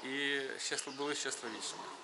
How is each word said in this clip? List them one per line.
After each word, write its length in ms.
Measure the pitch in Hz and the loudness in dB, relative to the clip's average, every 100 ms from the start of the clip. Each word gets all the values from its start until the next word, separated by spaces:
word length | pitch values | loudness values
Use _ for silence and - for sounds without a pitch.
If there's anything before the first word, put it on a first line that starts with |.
і 360 | 135 135 143 143 135 - | 0 2 4 4 2 -2
щасл-, 320 | - 143 - | 0 0 -2
були 240 | 135 143 147 | 0 2 2
щасливішими. 680 | 135 - 120 110 - - - - | 0 0 -2 -2 -4 -4 -6 -8